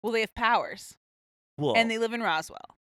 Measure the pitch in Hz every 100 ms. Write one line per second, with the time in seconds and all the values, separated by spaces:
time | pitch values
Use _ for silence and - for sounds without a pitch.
0 | 214 226 214 - 226 226 131 - - -
1 | _ _ _ _ _ - 147 170 226 226
2 | 226 233 208 160 - - - -